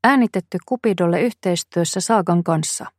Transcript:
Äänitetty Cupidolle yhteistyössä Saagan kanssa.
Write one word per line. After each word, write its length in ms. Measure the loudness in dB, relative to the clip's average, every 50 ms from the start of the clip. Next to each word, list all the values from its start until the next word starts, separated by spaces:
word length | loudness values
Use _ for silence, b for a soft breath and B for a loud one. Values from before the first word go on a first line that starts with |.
| 4
Äänitetty 540 | 4 4 4 2 2 0 -4 -6 _ -8 -8 _ -6
Cupidolle 520 | -8 -2 0 -2 0 2 0 0 2 2
yhteistyössä 800 | 0 -2 -4 _ -4 -4 -2 -2 -6 _ -2 -2 -2 -2 -2 -6
Saagan 440 | 0 2 2 2 2 2 0 0 2
kanssa. 420 | 0 -2 -2 -2 -4 -8 -8 -10 -14 _